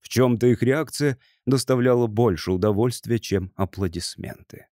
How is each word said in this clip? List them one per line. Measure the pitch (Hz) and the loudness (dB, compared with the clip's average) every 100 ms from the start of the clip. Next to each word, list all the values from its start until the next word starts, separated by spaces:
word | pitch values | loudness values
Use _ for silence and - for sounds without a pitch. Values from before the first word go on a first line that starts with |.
В | - | -2
чем-то | 120 127 113 123 | 0 2 4 2
их | 117 | 2
реакция | 120 143 156 - 143 127 _ _ - | 0 0 -4 -2 -2 -4 _ _ -2
доставляла | 131 - 127 123 123 117 | 0 2 2 4 2 2
больше | 107 120 85 - | 2 2 2 -2
удовольствия, | 92 104 101 123 - 107 117 | 0 2 2 0 -2 -4 -4
чем | - 98 92 - | -2 -4 -4 -6
аплодисменты. | 95 - 95 85 - - 62 - - - - | -6 -4 -6 -6 -10 -12 -14 -16 -20 -20 -20